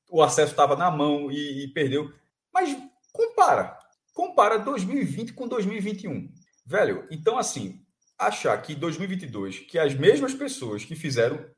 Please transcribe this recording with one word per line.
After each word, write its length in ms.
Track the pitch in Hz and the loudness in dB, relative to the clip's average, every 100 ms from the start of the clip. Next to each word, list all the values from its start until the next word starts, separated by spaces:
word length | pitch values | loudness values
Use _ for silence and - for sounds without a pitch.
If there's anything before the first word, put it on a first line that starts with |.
| _ | _
o 120 | 165 | 4
acesso 320 | 147 - 147 | 6 6 2
tava 220 | - 143 139 | 4 4 4
na 140 | 175 | 2
mão 400 | 151 147 143 143 | 2 0 0 -2
e, 340 | 143 147 135 | -6 -6 -8
e 40 | 135 | -6
perdeu. 440 | 165 135 139 151 - _ _ _ | -2 0 0 -4 -12 _ _ _
Mas 240 | 370 330 269 - _ _ | -2 0 -4 -12 _ _
compara, 640 | - 453 440 349 220 185 - _ _ _ | -2 0 4 4 4 0 -8 _ _ _
compara 460 | - 359 - 214 220 | -6 0 4 4 4
dois 260 | 220 262 | 0 -2
mil 140 | 185 277 | -2 -2
e 60 | |
vinte 280 | 165 151 233 | -2 -4 -10
com 160 | - 240 | -10 -6
dois 160 | 247 | -4
mil 140 | 196 220 | -2 -4
e 20 | |
vinte 240 | 202 202 | -4 -6
e 40 | 190 | -8
um. 200 | - - - _ _ 120 | -8 -10 -18 _ _ -4
Velho, 400 | 196 147 90 - | 0 2 0 -8
então, 280 | 156 214 247 | -2 0 0
assim, 420 | - - 95 - _ _ _ - | -2 -4 -8 -12 _ _ _ -4
achar 420 | 98 - 139 107 | -4 0 0 -2
que 140 | - | -4
dois 240 | 139 165 151 | -6 -6 -4
mil 80 | 190 | -6
e 80 | |
vinte 80 | 185 | -6
e 40 | 147 | -8
dois, 320 | 110 98 - | -8 -8 -10
que 180 | - 165 | -6 0
as 160 | 147 | 0
mesmas 400 | 135 175 285 269 | 6 6 6 2
pessoas 500 | - 277 - 117 104 | -4 -6 -6 -8 -8
que 100 | - | -8
fizeram, 440 | 156 151 117 117 151 - | -8 -2 2 2 0 -10